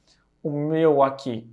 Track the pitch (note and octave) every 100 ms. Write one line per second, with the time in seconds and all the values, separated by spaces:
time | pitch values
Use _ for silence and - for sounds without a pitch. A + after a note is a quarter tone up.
0 | _ _ _ _ D#3+ D3 D3+ D#3+ D#3+ C#3+
1 | C3+ C3+ C3 A2+ -